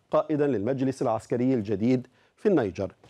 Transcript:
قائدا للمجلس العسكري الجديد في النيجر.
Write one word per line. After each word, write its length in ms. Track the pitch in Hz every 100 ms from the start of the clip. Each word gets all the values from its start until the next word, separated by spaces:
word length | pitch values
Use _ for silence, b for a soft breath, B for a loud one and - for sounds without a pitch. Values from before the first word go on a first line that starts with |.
| _
قائدا 360 | 156 151 151 143
للمجلس 540 | 117 104 135 131 127
العسكري 520 | 131 113 - 123 127
الجديد 540 | 131 104 101 113 208 165 b b _
في 140 | 214
النيجر. 420 | 170 107 87 92 -